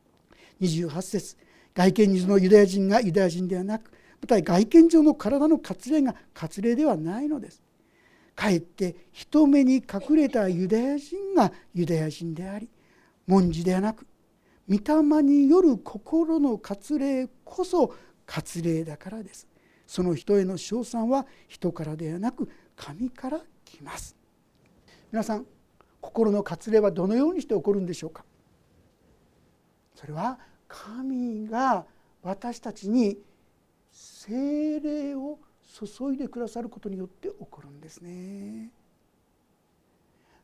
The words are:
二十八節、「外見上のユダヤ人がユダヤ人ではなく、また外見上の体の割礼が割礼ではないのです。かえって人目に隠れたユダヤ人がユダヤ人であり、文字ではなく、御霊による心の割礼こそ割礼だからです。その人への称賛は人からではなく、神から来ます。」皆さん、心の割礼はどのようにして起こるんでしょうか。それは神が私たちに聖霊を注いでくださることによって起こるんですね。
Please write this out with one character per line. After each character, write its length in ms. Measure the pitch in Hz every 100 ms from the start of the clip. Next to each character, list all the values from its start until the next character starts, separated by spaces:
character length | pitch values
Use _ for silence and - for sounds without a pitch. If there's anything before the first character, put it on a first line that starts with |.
| _ _ _ _ - -
二 80 | 185
十 200 | 160 170
八 140 | 151
節、 340 | 190 196 - - _ _ _
「外 180 | - 185
見 260 | 185 208 190
上 80 | 180
の 120 | 202
ユ 100 | 185
ダ 100 | 208
ヤ 80 | 202
人 220 | 196 190
が 120 | 214
ユ 120 | 220
ダ 100 | 170
ヤ 60 | 190
人 200 | 170 185
で 80 | 185
は 80 |
な 140 | 190 220
く、 120 | - _ _ -
ま 60 | -
た 140 | 220
外 260 | 160 175 214
見 220 | 330 330
上 140 | 330
の 120 | 302
体 340 | - 208 277 302
の 100 | 311
割 320 | - - 240
礼 100 | 302
が 120 | 269 - -
割 260 | - 160 -
礼 160 | 220 240
で 80 |
は 120 | 302 180
な 260 | 160 208
い 60 | 294
の 120 | 302
で 100 | -
す。 120 | - _ _ _ _ _ _ _
か 160 | - 208
え 80 | 175
っ 20 |
て 340 | 165 - 180 156 -
人 340 | - - 302 294
目 180 | 285
に 120 | 254 262
隠 400 | - 196 - 311
れ 120 | 277
た 200 | 254 196
ユ 200 | 175 185
ダ 100 | 220
ヤ 200 | 254 285
人 360 | 285 381 392
が 180 | 381 214 - _
ユ 140 | 180 175
ダ 80 |
ヤ 160 | 165 156
人 240 | 147 170
で 140 | 160 185
あ 100 | 202
り、 100 | 226 _ _ _ _ _ -
文 240 | 190 180
字 140 | 160
で 100 | 175
は 60 | 185
な 140 | 208
く、 120 | 220 - _ _ _ _ _ -
御 80 | 202
霊 460 | 214 302 302 302
に 260 | 277 285 277
よ 140 | 349
る 160 | 349 226
心 600 | - 202 - 320 330 320
の 200 | 285 220
割 400 | - 202 - 294
礼 300 | 277 262 262 _
こ 200 | - -
そ 300 | 370 359 254 - - _ -
割 360 | - - 175
礼 220 | 170 160
だ 120 | 160 147
か 140 | 196
ら 120 | 220
で 100 | 190
す。 140 | - - _ _ _ _
そ 160 | -
の 120 | 180
人 240 | 160 - 202
へ 60 |
の 140 | 185 185
称 260 | - 226
賛 240 | 226 233 226
は 180 | 269 - - _
人 260 | - 180
か 120 | 170
ら 120 | 156 156
で 160 | 160
は 60 | 170
な 120 | 220
く、 180 | 247 - - _ -
神 340 | - 151 247
か 200 | - 262
ら 100 | 311 - _
来 180 | _ -
ま 140 | - -
す。」 200 | - _ _ _ _ _ _ _ _ _ _
皆 100 | 220
さ 140 | 214 214
ん、 100 | - _ _ _ _ _
心 300 | - - 220
の 120 | 202
割 280 | 202 165 -
礼 80 | 214
は 100 | 208
ど 160 | 175 180
の 80 |
よ 160 | 226 294
う 40 |
に 80 | 359
し 40 | -
て 80 |
起 80 | 208
こ 100 | -
る 80 | 202
ん 60 | 180
で 80 |
し 80 | 165
ょ 60 | 160
う 20 |
か。 140 | - - _ _ _ _ _ _ _ _ _ _ _ _ _ _ _ _
そ 120 | _ 139
れ 60 |
は 260 | 151 214 254 - _ _
神 800 | - - 233 262 254 247 214 214
が 380 | 226 269 208 165 _ _ _
私 380 | 175 196 240 240
た 120 | 233
ち 160 | 202 190
に 280 | 240 214 196 - _ _ _ _ _ _
聖 880 | _ - - - 233 277 294 302 302
霊 360 | 294 302 285 277
を 220 | 277 294 _ _
注 480 | _ - 208 - 269
い 40 | 269
で 100 | 269
く 100 | 240
だ 80 | 233
さ 140 | 233
る 80 | 240
こ 100 | -
と 100 | 208
に 100 | 190
よ 80 | 185
っ 20 |
て 200 | _ 370
起 60 | - -
こ 120 | -
る 80 | 143
ん 100 | 143
で 80 | 156
す 120 | -
ね。 680 | 175 180 185 202 202 220 226 _ _ _ _ _ _ _ _ _ _ _ _ _ _ _ _ _